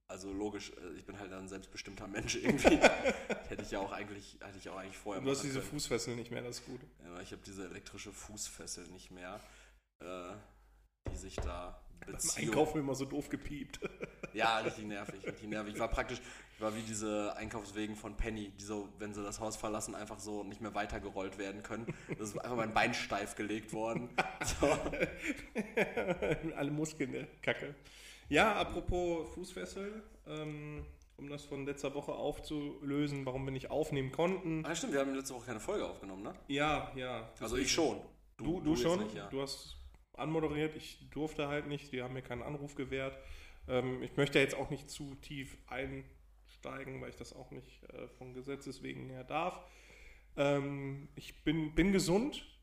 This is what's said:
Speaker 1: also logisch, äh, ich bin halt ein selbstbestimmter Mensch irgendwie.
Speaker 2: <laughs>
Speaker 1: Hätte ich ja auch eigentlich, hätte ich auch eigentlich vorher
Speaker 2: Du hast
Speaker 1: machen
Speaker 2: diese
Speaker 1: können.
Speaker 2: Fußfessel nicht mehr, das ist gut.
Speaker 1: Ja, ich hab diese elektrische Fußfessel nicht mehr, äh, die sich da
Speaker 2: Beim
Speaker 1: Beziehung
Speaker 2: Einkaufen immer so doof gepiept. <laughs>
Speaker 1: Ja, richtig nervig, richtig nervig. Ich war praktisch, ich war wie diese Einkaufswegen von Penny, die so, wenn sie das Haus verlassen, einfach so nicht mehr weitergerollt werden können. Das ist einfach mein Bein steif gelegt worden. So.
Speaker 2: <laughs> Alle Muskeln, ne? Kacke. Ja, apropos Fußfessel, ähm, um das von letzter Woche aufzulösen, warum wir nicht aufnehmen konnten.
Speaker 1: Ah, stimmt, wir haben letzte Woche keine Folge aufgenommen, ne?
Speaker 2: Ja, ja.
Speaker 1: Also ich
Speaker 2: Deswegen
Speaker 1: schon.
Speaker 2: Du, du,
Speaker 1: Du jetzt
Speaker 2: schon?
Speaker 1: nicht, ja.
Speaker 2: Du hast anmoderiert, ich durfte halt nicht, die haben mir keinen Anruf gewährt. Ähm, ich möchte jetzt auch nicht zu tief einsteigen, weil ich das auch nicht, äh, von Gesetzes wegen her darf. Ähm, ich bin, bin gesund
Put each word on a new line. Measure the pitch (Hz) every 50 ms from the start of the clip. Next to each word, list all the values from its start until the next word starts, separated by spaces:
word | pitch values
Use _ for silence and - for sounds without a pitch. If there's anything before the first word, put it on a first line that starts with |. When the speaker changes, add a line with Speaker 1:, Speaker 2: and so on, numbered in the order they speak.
| _ -
Speaker 1:
also | 92 95 92 98 98
logisch, | 98 104 104 101 101 - -
äh, | - - - 90 - 92
ich | 95
bin | - 98 98
halt | 101 92
ein | 95 95 95 95
selbstbestimmter | 95 95 - - - - - - 98 - - 101
Mensch | 98 113 - - -
irgendwie. | 349 - 277 202 143 - - 330 -
Speaker 2:
<laughs> | - - - - - 269 214 - - - - - - -
Speaker 1:
Hätte | - -
ich | 202 -
ja | - 101
auch | 98 98 101
eigentlich, | 95 104 101 101 101 101 - - - -
hätte | 101 95 95
ich | - 101
auch | 92 95
eigentlich | 95 98 98 -
vorher | - 107 101 95 -
Speaker 2:
Du | 135
hast | 139 135
Speaker 1:
machen | 143 143
Speaker 2:
diese | 135 135
Speaker 1:
können. | - -
Speaker 2:
Fußfessel | - 147 - - 127 113 - - 120
nicht | 120 113 117
mehr, | 120 120
das | 120 123 123 -
ist | -
gut. | - 131 120 - - - - 67
Speaker 1:
Ja, | 87 85 87
ich | - -
hab | 107 90 -
diese | 98 98 95 98
elektrische | 87 85 98 - - - 101 - 107
Fußfessel | 98 - - - 107 107 - - - - 82 85 - - 90 82
nicht | 90 92 - -
mehr, | 90 92 90 90 98 110 - - - - - - - _ _ _ _ _ -
äh, | 85 92 90 90 87 101 101 - - - - - - - - - _ _ _ _ -
die | -
sich | - 185 190 - -
da | - - 87 87 87 90 90 - - - - -
Speaker 2:
Beim | - - 95
Speaker 1:
Beziehung | - - - - - 110 -
Speaker 2:
Einkaufen | - 139 156 156 156 156
immer | 143 139 131
so | 123 139
doof | 131 135 147 143 -
gepiept. | - 135 - - 147 143 143 - - - -
<laughs> | - - - - - - - - - -
Speaker 1:
Ja, | 104 110 113 113 110
richtig | 113 123 123 - 107
nervig, | 104 104 101 104 - 95 98 -
richtig | - - - 110 104
nervig. | 107 107 107 104 107
Ich | -
war | 117 113
praktisch, | - 131 123 113 123 117 - - - - - - -
ich | -
war | 110 107 107
wie | 113
diese | 113 110 110 104 107 107 107 104 104 104 - -
Einkaufswegen | 110 107 117 113 101 104 98 107 107 107 107
von | 104 - 110 104 -
Penny, | - 117 110 107 104 98
die | 98 95 101
so, | 101 107 104 101 95 - -
wenn | 107 104 104
sie | 104 101
das | 101 101 -
Haus | 110 110 110
verlassen, | - - 110 107 107 - - 101
einfach | 92 107 104 110 101
so | - 107 107 104 101
nicht | 98 107 104
mehr | 110 104 98
weitergerollt | 104 104 107 117 110 95 101 90 98 95 95 95 -
werden | 101 98 98 104 104
können. | - 110 107 117 147 - - - - 165 -
Das | 110 104
ist | 101 -
einfach | - - 123 117
mein | 113 110 107
Bein | 110 107 120 120
steif | - - - - 98 101 104 -
gelegt | - 110 104 107 113 110 -
worden. | - 110 110 113 117 117 120 123 - - - - - - - - - -
So. | - 143
Speaker 2:
<laughs> | 151 147 - - - - - - - - - 320 277 - - - - 233 208 - - - 196 - - - 196 190 175 - - 196 160 - - 160 151
Alle | - 143 143
Muskeln, | 147 147 156 151 - - 147 127
ne? | 131 127 139 - - -
Kacke. | - - 120 - 143 143 147 - - - - - - - - - - -
Ja, | 139 151 190 220 208
apropos | 196 175 - - 175 165 - 170 180 175 175 170 165 156 170 -
Fußfessel, | 170 180 - - 185 180 175 - 190 196 202 214 220 214 - - - - 151
ähm, | 151 156 156 151 151 147 147 151 151 147 147 - - - - - - -
um | 139 143
das | 147 143 143
von | - 143 139 139
letzter | 139 143 139 - 139 139
Woche | 143 139 - 147
aufzulösen, | - 117 143 147 - - - 156 151 143 147 143 - 147 139 139 143 151 143 143 139 135
warum | 135 127 135 135
wir | 135
nicht | 135 131 131 -
aufnehmen | - 139 156 - 151 139 131 135
konnten. | 131 - 160 175 190 185 - 165 160 160 151
Speaker 1:
Ah, | 147 165
stimmt, | 165 269 247 147
wir | 139
haben | 139 139 135
letzte | 135 135 - 139
Woche | 123 113
keine | 123 117 107
Folge | 107 - 202 202 120 85
aufgenommen, | 90 - - 98 92 95 101
ne? | 127 - - - -
Speaker 2:
Ja, | 139 143 147 156 147 139 131 131 -
ja. | 131 127 127 123 117 113 - - -
Speaker 1:
Also | 120 110 113 131
ich | 139 -
Speaker 2:
Deswegen |
Speaker 1:
schon. | - - 165 135 107 - - - - - - - - -
Speaker 2:
Du, | 113
du, | 107 113 123
Speaker 1:
Du | - 151
jetzt | 160 120
Speaker 2:
schon? | 120 - 175 185 214
Speaker 1:
nicht, | 214 -
ja. | 101 101 101
Speaker 2:
Du | 135 135
hast | 139 135 - - - - - - - - - - - _ - -
anmoderiert, | 131 151 160 165 156 147 147 147 151 156 156
ich | - - - - - 135 127
durfte | - 139 151 156 - - 147 143
halt | 147 147 151 147
nicht, | 143 143 143 -
die | - 127
haben | 123 127 131
mir | 131
keinen | 127 - 127 120 117
Anruf | 139 147 143 143 143 -
gewährt. | - 135 127 131 135 135 135 135 - - - - - - - - - - -
Ähm, | 127 127 127 131 127 127 127
ich | 123 - -
möchte | 143 143 - 147
jetzt | 135 123 -
auch | - 139 -
nicht | 147 135 - -
zu | - - 151 139 135
tief | 127 - - 151 139 131 131 - - - -
einsteigen, | 120 127 135 135 135 135 135 131 - - - - - - - - - - - 131 131 135 135 131 131 131
weil | 127 123
ich | 123 -
das | 123 - -
auch | 139 131 -
nicht, | 143 135 127 - - - - -
äh, | - 127 123 123
von | - - 131 127 127
Gesetzes | 127 127 139 139 135 - 139 127 - -
wegen | 135 135 139 127 131
her | 131 127 127
darf. | - 139 151 170 185 175 - - - - - - - - - - - - - - - - -
Ähm, | 143 143 143 143 139 139 143 139 139 135 135 139 143 - -
ich | - - - - - -
bin, | 151 151 165 156 151 -
bin | - 165 196
gesund | 196 190 151 - 175 202 240 302 - - - - - -